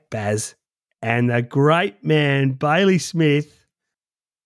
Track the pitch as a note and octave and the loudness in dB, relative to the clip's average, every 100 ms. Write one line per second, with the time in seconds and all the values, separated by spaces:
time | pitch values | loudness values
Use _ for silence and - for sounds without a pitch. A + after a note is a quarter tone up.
0 | - A2 G#2 G#2+ - _ _ _ _ - | -12 -6 -2 -4 -4 _ _ _ _ -10
1 | A2+ A#2+ A#2+ A#2 A#2+ C#3 D3 E3 G3+ - | -4 0 0 0 -2 0 2 2 -2 -6
2 | D#3 D#3 C#3+ C#3 C3+ C3 D3 E3 G3 F3 | 0 0 2 0 -2 -2 -2 2 2 2
3 | - E3 D3+ D3 D3+ _ _ _ _ _ | -2 0 2 0 -2 _ _ _ _ _
4 | _ _ _ _ | _ _ _ _